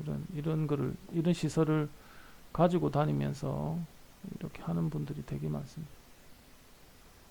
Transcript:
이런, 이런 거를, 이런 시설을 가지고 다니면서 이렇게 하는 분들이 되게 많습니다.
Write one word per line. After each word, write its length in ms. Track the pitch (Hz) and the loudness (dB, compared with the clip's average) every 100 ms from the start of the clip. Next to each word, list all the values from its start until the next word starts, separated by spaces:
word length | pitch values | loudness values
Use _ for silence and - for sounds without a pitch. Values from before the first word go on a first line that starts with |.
이런, 220 | 151 147 165 160 | -4 -4 -4 -4
이런 320 | 156 156 151 | -2 0 2
거를, 260 | 143 135 - - | 2 0 -4 -4
이런 200 | 170 160 | 0 2
시설을 560 | 170 151 160 156 156 151 - - - - - - | 4 2 4 4 4 2 -4 -18 -18 -18 -20 -6
가지고 400 | - 175 175 151 | 4 6 6 4
다니면서 840 | 143 151 143 143 143 143 139 151 165 165 - - - 190 - | 4 4 2 0 0 -2 -2 -2 -2 -4 -10 -20 -16 -12 -8
이렇게 240 | - - | -8 -6
하는 260 | - 170 - | -2 0 0
분들이 340 | 151 71 73 - | 0 -4 -6 -6
되게 220 | 71 76 | -4 -2
많습니다. 460 | 73 139 - 156 - - - - - - - - - - - - - - | -4 -6 -10 -12 -14 -20 -20 -20 -20 -20 -20 -20 -20 -20 -20 -20 -20 -20